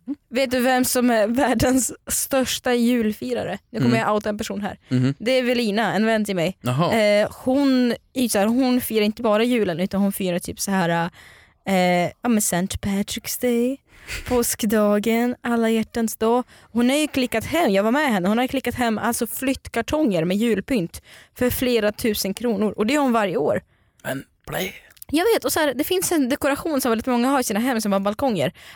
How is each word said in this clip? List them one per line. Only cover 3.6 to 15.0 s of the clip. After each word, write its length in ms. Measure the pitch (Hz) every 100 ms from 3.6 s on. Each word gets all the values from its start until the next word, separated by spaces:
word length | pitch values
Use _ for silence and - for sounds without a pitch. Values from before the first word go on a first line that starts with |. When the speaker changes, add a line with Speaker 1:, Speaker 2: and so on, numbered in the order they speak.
| _
Speaker 1:
Nu 80 | 226
kommer 120 | 240 226
Speaker 2:
Mm. 40 |
Speaker 1:
jag 140 | 214
outa 140 | 214 214
en 100 | 208
person 220 | 240 202
här. 180 | 202 - -
Speaker 2:
Mhm. 260 | 127 127 139
Speaker 1:
Det 120 | 220
är 60 | 262
Evelina, 520 | 240 247 226 202 208
en 120 | 170 220
vän 180 | 220
till 120 | 208 185
mig. 220 | 165 -
Speaker 2:
Jaha. 380 | 120 127 175 226
Speaker 1:
Eh, 280 | 208 208 214
hon 600 | - - 269 277 254 247 220 _
är 80 | 262
ju 60 | 240
så 100 | 208
här, 80 | 208
hon 340 | 240 254 247
firar 240 | - 220
inte 180 | 208 214
bara 220 | 233 208
julen, 360 | 240 247 196 165
utan 200 | 190 190
hon 120 | 196
firar 260 | - 185 175
typ 220 | - -
så 100 | -
här, 400 | 190 170 170 170 - - - - _ -
eh, 420 | 190 180 175 170 -
ja, 60 | 247
men 140 | 214
Saint 380 | - 170 190 -
Patrick's 600 | 208 196 202 - - -
Day, 380 | 247 233 247 277 _ - - - -
påskdagen, 1080 | 247 240 - 214 220 208 208